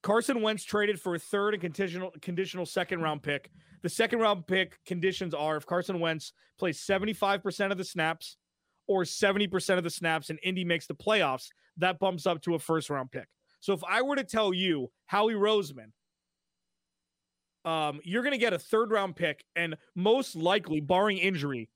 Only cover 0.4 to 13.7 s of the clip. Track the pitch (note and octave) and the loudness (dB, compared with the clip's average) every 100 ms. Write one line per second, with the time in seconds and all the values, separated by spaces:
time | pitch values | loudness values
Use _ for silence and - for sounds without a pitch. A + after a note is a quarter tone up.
0.4 | G#3+ G#3+ - G#3 G#3 F#3+ F#3+ E3+ - G3+ | 0 -2 -2 0 2 0 -2 -4 -2 0
1.4 | G#3 G#3 E3+ D3+ G3 F3 F#3 D3+ - F3 | 0 -2 -4 -4 -4 -4 -8 -10 -6 -4
2.4 | F#3+ F3+ E3+ F#3+ F3 F3 D#3+ D3+ D3 C#3+ | -4 -4 -4 -2 -2 -2 -2 -2 -4 -4
3.4 | - - _ - F3 - A3+ A#3+ A3 G3 | -6 -20 _ -8 -6 0 2 4 2 2
4.4 | D#3+ F#3+ F#3 - - F3+ F#3 F3+ F3+ D3+ | 0 0 0 -6 -8 -2 0 -2 -4 -2
5.4 | D3+ D3+ - F3 F3 F3+ E3 D#3+ - _ | 0 -2 0 -2 0 -2 -2 -2 -8 _
6.4 | _ _ F#3 D3 - F#3+ E3+ E3+ G3+ G3 | _ _ -4 -2 0 0 0 0 0 0
7.4 | G3+ F3 G3 F#3+ F3 F3 D#3+ E3 - - | -2 -2 -2 -2 -4 -2 0 -2 -10 -18
8.4 | _ _ _ _ - F#3+ F3 - G3+ G3 | _ _ _ _ 0 0 0 2 2 4
9.4 | G3+ F#3+ - F3+ E3+ - E3+ D#3+ - D#3+ | 2 0 2 2 0 -2 -2 -2 -4 -6
10.4 | F#3 F#3 F3 E3+ - D3+ - G#3+ D3+ C3 | -4 -2 0 -2 -2 -6 2 2 2 0
11.4 | - _ _ - F3+ F3+ G3 F3+ F#3 E3 | -8 _ _ 0 0 2 0 0 -2 0
12.4 | F3+ E3 - D#3+ - C#3+ C3 C#3 - _ | 0 -2 0 -2 0 -6 -6 -12 -14 _
13.4 | _ _ - | _ _ -2